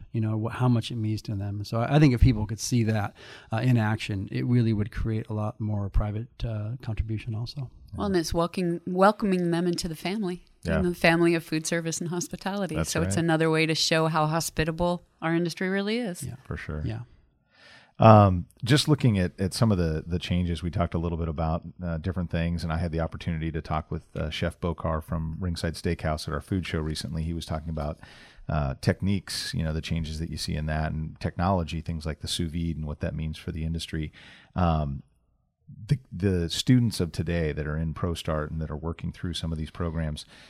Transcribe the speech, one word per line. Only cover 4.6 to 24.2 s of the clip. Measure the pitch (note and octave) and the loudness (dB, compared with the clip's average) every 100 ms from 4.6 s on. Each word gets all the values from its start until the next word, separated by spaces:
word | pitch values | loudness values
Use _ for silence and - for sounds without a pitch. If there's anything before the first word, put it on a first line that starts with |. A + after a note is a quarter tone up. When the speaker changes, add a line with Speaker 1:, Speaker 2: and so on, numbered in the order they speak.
| A2+ | 4
Speaker 1:
would | G#2 G2+ | 2 -2
create | - A#2 A2 - | -2 -2 -2 -4
a | |
lot | G#2+ G#2+ - | -4 -4 -4
more | G#2+ G#2 G2 | -4 -2 0
private, | - G#2 G#2 A#2 - A#2+ | 2 2 -2 -8 -8 -6
uh, | G#2+ G#2+ B2+ | -4 -6 -8
contribution | - G#2 A2+ A2 A#2 | -8 -6 -4 -4 -6
also. | G#2+ A#2+ D3 B2 - - - | -6 -6 -8 -12 -12 -14 -6
Speaker 2:
Well, | G3+ | 0
and | F#3 | 0
it's | D#3+ E3+ | 0 0
welcoming, | E3+ - F3 E3+ - | 0 0 -2 -2 -4
welcoming | F3+ G3 A3 G#3 F#3 F3 | 4 4 4 0 0 2
them | E3 F3 | 0 0
into | E3 F3 | -2 -4
the | D#3 | -6
family, | E3+ G#3 F#3+ F3+ - _ | -6 -4 -4 -6 -12 _
Speaker 3:
Yeah. | F3 D#3+ | -2 0
Speaker 2:
in | F3+ | 0
the | |
family | F3 E3+ E3 E3+ | 2 4 6 6
of | E3+ | 4
food | D#3+ D#3 D#3 | 0 -4 -2
service | E3+ E3 D#3+ | -4 -2 -4
and | E3+ | -4
hospitality. | F3 - - G3 G3+ F#3+ D#3 | -4 -6 -8 -6 -4 -4 -2
Speaker 3:
That's | D#3 | -2
Speaker 2:
So | D#3+ | 0
it's | D#3+ C3 | 0 0
Speaker 3:
right. | |
Speaker 2:
another | E3 D#3+ D#3+ | 2 4 4
way | D#3+ D#3+ | 4 2
to | |
show | D#3 - D#3+ D#3+ | 2 2 2 2
how | E3 D3+ | 2 2
hospitable | D#3+ - - D#3+ D#3+ F3 F3 - - | 0 -2 -2 -2 0 0 -2 -6 -8
our | D#3+ | -2
industry | E3 E3+ - F#3 | 0 0 -2 -2
really | G3 G3+ A3+ | -2 -2 -2
is. | A#3+ F3+ | -4 -6
Speaker 1:
Yeah. | C3 A#2+ | -8 -10
Speaker 3:
For | - - | -10 -10
sure. | - D2+ D#2 | -6 -6 -4
Speaker 1:
Yeah. | A2 A#2+ _ _ _ _ _ - - - - | -6 -10 _ _ _ _ _ -20 -20 -12 6
Speaker 3:
Um, | A2+ A2 G2+ F#2 - - | 12 12 10 6 -2 -6
just | A2 C#3+ - | 2 4 6
looking | D3 B2+ G2+ | 4 4 4
at, | F2+ - | 2 0
at | F#2+ | -2
some | - A2+ | 2 2
of | F#2+ | 4
the, | E2+ D#2 D#2+ | 2 0 -2
the | E2+ | -4
changes, | - F2+ F2 E2 | 0 0 0 -2
we | F2 | -2
talked | D2+ F2 | -2 0
a | F2+ | 0
little | E2+ E2 | -2 -2
bit | E2 | -4
about, | D#2 D#2+ E2 E2+ - | -2 -2 -2 -6 -10
uh, | F2+ E2 | -6 -4
different | F#2 F2+ E2+ | -4 -4 -2
things, | E2+ E2+ E2+ | -2 -2 -2
and | E2 | -2
I | D#2+ | -2
had | F2 | -2
the | D#2+ | -2
opportunity | D#2+ - - E2 D#2+ | -4 -4 -6 -4 -4
to | D#2 | -4
talk | - D#2 - | -4 -4 -4
with, | E2 - | -8 -8
uh, | - | -6